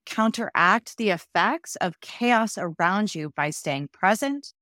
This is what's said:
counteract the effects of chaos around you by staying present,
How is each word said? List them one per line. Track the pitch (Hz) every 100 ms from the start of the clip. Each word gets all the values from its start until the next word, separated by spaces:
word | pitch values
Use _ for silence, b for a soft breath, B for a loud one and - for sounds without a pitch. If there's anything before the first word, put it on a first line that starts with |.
| -
counteract | - 220 214 226 - 175 226 - -
the | 220
effects | 170 - 175 196 330 - -
of | 180 -
chaos | - - 240 226 220 -
around | 175 160 175 196 214
you | 165 151 147
by | 143
staying | - - 139 143
present, | - 185 220 277 285 - _